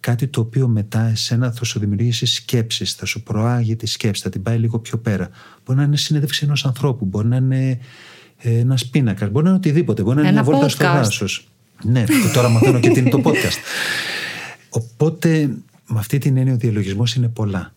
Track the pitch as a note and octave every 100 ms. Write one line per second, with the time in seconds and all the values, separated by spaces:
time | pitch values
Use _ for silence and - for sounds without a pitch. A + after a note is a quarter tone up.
0 | - A#2+ C3+ - A2+ C3+ C3 A2 G#2 A2
1 | A2+ G#2+ - A#2 B2 A#2 A#2 - G2+ G2+
2 | A#2+ A#2 - - - B2 A2+ - - -
3 | - - - G#2+ A2+ B2 A2+ A2+ A2+ -
4 | A2+ F#2+ - A2 F#2+ A#2 A2+ A2+ A2+ A#2
5 | A2+ G2 F2 - - - - C3 C#3+ D3
6 | - D3+ C#3 - D3 C#3 C3+ A#2+ C#3+ A#2+
7 | G2 G2+ G#2+ B2+ C3 C3 C3 B2 - -
8 | - - - _ A#2+ A#2 A#2+ C3 - D#3
9 | A#2+ F#2+ G#2 G#2+ E3 F#3+ F3 C#3+ F3 A2
10 | G2+ C3+ D3 - C3 C4+ C#4+ - F3+ E3+
11 | A2+ - G2 - _ _ _ _ G#2+ B2
12 | A2 D4 G3+ B2 B2 A2+ C3 B2+ A2+ -
13 | B2+ C3 - - - - - - - -
14 | - - - - - - _ - - -
15 | D#3 D#3+ E3+ D#3+ D3 G#2 - _ _ A2+
16 | G#2 B2+ C3+ C3 C3 B2+ A#2 G#2+ F#2+ G2
17 | A#2 B2+ A#2 A2+ G#2 F#2 F2